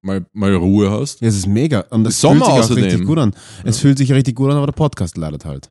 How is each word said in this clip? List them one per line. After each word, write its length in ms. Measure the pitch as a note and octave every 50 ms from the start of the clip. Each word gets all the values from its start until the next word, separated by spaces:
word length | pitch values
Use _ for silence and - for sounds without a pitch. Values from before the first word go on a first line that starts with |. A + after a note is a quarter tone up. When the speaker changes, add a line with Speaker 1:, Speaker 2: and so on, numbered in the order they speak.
Speaker 1:
mal, 240 | F#2+ F#2+ G2 F#2+ F2 _
mal 220 | - G#2+ G2 G2 F#2+
Ruhe 360 | F2 F2 F#2+ G2+ G#2 G2+ G2
hast? 280 | G#2+ A2 C#3+ - - -
Speaker 2:
Ja, 60 | A#2 A2+
es 80 | G2+
ist 120 | G2 F#2 G2
mega. 320 | G#2 A#2 D3+ D#3+ B2+ F#2+ - -
Und 160 | A#2+ A2+ A2
es 80 | A2+ -
Speaker 1:
Ist 60 | -
Sommer 160 | C#3 - C#3+
Speaker 2:
fühlt 80 | D3+ B3+
sich 80 | G3+ C3+
auch 40 | B2
Speaker 1:
außerdem. 240 | A2+ B2+ B2 B2+ G2+
Speaker 2:
richtig 220 | F#2 F2 F2 F#2
gut 120 | C#3 D#3+ E3
an. 160 | B2 G2+ - - - - - - -
Es 120 | - G#2+ -
Speaker 1:
Ja. 40 |
Speaker 2:
fühlt 160 | - C#3 C3+ C3+
sich 140 | C3+ B2+
richtig 240 | C3+ C#3 B2 C3+ A2+
gut 140 | B2+ C3+ C#3
an, 40 | C#3+
aber 100 | D3 C#3
der 60 | C#3+ -
Podcast 420 | - D#3 C#3 - - F#2 E2 -
leidet 280 | F2 D#2+ D2+ D2 D2 -
halt. 240 | D2+ C#2 C2+ - -